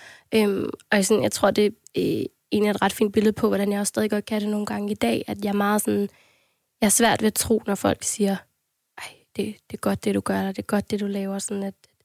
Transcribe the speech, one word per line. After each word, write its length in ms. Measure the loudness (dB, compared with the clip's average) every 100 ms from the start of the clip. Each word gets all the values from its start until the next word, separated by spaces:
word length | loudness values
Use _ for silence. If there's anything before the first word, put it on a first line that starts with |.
| -20 -20 -2
Øhm, 300 | 2 2 0 -4 -6 0
og 60 | 2
jeg 100 | 4
sådan, 160 | 2
jeg 100 | 2
tror, 180 | 2 2
det, 240 | 4 0 -2 -8 -2
øh, 60 | -2 -2 -6 _ -4
egentlig 160 | 0 0
er 20 |
et 80 | 0
ret 100 | 0
fint 200 | 0 0
billede 200 | 2 2
på, 160 | 2 0
hvordan 240 | 2 0
jeg 80 | -2
også 80 | -2
stadig 200 | -2 -2
godt 140 | -2
kan 160 | -2 -4
det 80 | -2
nogle 180 | -2 -4
gange 240 | -4 -4
i 40 |
dag, 300 | -2 0 0 -4
at 180 | -4
jeg 40 | -2
er 60 |
meget 280 | 0 2 2
sådan, 260 | 2 0 -2 _ _ _ _ _ _ 0
jeg 60 | 2
er 40 |
svært 300 | 4 4 4
ved 40 | 0
at 80 |
tro, 280 | 0 0 0 0
når 80 |
folk 280 | -2 0 -2
siger, 340 | -4 -2 0 -2 -8 _ _ _ _ -16
"Ej, 60 | -16 -18 _ -8
det, 80 | -8 -8 -14
det 60 | -4
er 40 |
godt, 240 | -2 -2
det 100 | 0
du 60 | 0
gør, 180 | 0 -2
eller 140 | -2
det 60 | -6
er 40 | -2
godt, 240 | -2 0
det 100 | -4
du 60 | -2
laver," 320 | -4 -4 -6
sådan 240 | -6 -6
at 120 | -8 -10 _ _